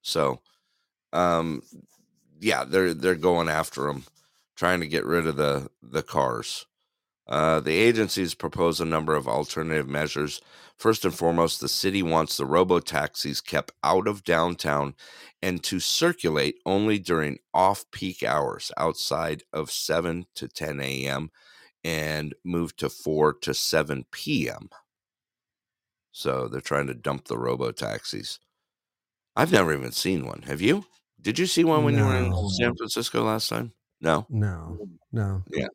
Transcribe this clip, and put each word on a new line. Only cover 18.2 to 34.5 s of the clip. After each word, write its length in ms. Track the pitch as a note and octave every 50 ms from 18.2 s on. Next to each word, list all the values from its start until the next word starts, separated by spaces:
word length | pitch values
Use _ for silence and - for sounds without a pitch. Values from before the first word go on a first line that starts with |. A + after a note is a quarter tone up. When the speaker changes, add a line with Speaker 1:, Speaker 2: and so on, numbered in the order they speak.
Speaker 1:
hours 500 | - A#1 C2+ D2+ C#2+ C2+ - - - - -
outside 680 | - D#2 E2 D#2 - - - - D#2 E2 D#2 D#2 D2+ - _
of 180 | - D#2 D#2 D2
seven 560 | - - - - D#2+ E2 E2+ F2 E2 F2 F2+ _ _
to 120 | - - -
ten 320 | _ - - D2+ D2 C#2+
A 260 | C#2 C2+ C#2 C2 C2
M 240 | C#2 C2+ C2+ D#2 D#2+ _ _ _ - - - - _ _ _ _
and 500 | E2 E2 D#2 D#2 D#2 D2+ D2+ D2+ D2 - _ _
move 300 | F2+ F2 E2+ E2+ D2+ -
to 120 | - - C#2+
four 440 | - - - D#2+ D#2 D2+ D2+ D2+ D2
to 180 | _ - -
seven 520 | C2+ - - - - D#2+ D2+ D2 D2 C2 - _
P 380 | - - - D3 D3+ A2+ D2 A#1
M. 200 | - - - - - - _ _ _ _ _ _ _ _ _ _ _ _ _ _ _ _ _ _ _ _ _ _ _ _ _ _
So 360 | _ - - C#2+ C2 C2 B1+ A1+
they're 120 | A1 C2+
trying 260 | - - C#2+ C#2+ C#2+
to 80 | C2+ B1+
dump 320 | A#1 - D2 C#2 C#2 _
the 120 | - A#1+ A1+
robo-taxis. 1000 | B1 B1 B1 B1+ B1+ A#1 A1+ - - G#1+ G#1+ A1 - - - G1+ G1+ - - - _ _ _ _ _ _ _ _ _ _ _ _ _ _ _ _ _ _ _
I've 160 | - C3+ E3
never 220 | F#3 A2 F#2 D#2+ D2+
even 180 | C#2 C2 A#1+
seen 340 | - - - F2+ F#2+ D#2+ C2
one. 160 | A#1+ G1+ G1+
Have 180 | - C2+ C#2+ D2
you? 260 | F2+ A2+ D#3+ G#3 G3 _ _ _ _ _ _ _
Did 180 | - G#2 G#2+ -
you 80 | F3+
see 160 | F3+ - D#3+ E3+
one 200 | E3 D#3 D3+ D3+
when 120 | C#3+ -
you 80 | A#2 G#2+
were 120 | G2+ F#2+
in 140 | F#2 - F#2
Speaker 2:
No. 180 | F#2 F2 F2 - - -
Speaker 1:
San 160 | A#2+ A#2+ A#2+
Francisco 460 | - A#2 A2 - G#2+ A#2+ - - A#2 A#2
last 240 | A2 A2 A2 A2+ -
time? 240 | - A2+ A#2 A#2 - _ _ _ _ _
No? 260 | - E2 D#2+ D#2 A2 _
Speaker 2:
No, 480 | C3+ A2 G#2 G2+